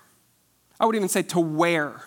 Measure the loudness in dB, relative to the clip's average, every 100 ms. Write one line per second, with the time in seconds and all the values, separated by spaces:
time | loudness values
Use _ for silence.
0 | _ _ _ _ _ _ _ -2 0 0
1 | 0 -2 0 0 0 2 2 2 -2 -8